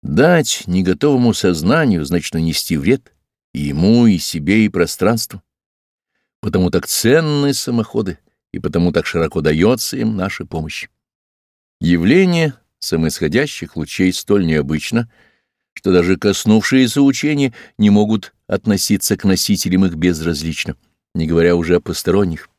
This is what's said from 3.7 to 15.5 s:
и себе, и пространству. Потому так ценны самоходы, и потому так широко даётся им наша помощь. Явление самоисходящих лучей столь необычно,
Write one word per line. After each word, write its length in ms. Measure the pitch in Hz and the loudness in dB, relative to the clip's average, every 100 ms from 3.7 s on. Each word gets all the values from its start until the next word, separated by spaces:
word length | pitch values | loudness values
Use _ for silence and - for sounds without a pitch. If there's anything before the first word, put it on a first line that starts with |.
| 71 92 117 117 | 0 2 4 4
и 120 | 90 | 2
себе, 460 | - 80 73 107 | -2 -6 0 2
и 40 | 107 | 2
пространству. 760 | - 85 - 95 117 - 95 _ _ _ _ _ _ _ _ _ _ | 0 -2 0 0 0 -4 -12 _ _ _ _ _ _ _ _ _ _
Потому 300 | 104 92 90 | -4 0 0
так 160 | 90 - | 0 -2
ценны 680 | - 113 147 160 147 143 | -2 2 2 2 0 0
самоходы, 640 | 127 - 120 107 117 101 85 _ _ _ | -2 -2 -4 -2 -4 -4 -8 _ _ _
и 80 | - | -8
потому 320 | - 85 87 | -4 0 2
так 140 | 80 - | 0 -2
широко 340 | 85 80 85 | -2 -2 0
даётся 560 | 76 78 95 123 - 131 | 0 2 2 0 -4 -4
им 200 | 113 107 | -4 -4
наша 300 | 95 - 82 | -6 -8 -10
помощь. 420 | 80 78 - - _ _ _ _ _ _ _ _ _ | -8 -8 -10 -14 _ _ _ _ _ _ _ _ _
Явление 760 | 85 87 87 160 190 170 156 131 _ _ | 0 2 4 4 4 2 -2 -4 _ _
самоисходящих 1000 | - 82 80 - 78 98 147 - 85 - | -6 -2 -2 -2 -2 -2 -2 -6 -12 -10
лучей 360 | 76 - 92 | -10 0 0
столь 340 | 87 - 101 85 | 0 0 0 2
необычно, 640 | 78 69 78 - 113 117 _ _ _ _ | 0 0 -4 -2 -4 -4 _ _ _ _